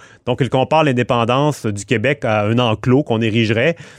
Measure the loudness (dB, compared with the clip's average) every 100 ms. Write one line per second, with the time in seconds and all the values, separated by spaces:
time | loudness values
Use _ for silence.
0 | -20 -12 -6 -4 -2 -2 0 2 2 0
1 | 0 0 0 0 0 -2 -6 -6 -4 -2
2 | 0 -2 -2 0 0 0 0 0 2 2
3 | 2 -2 0 0 0 0 0 -2 -8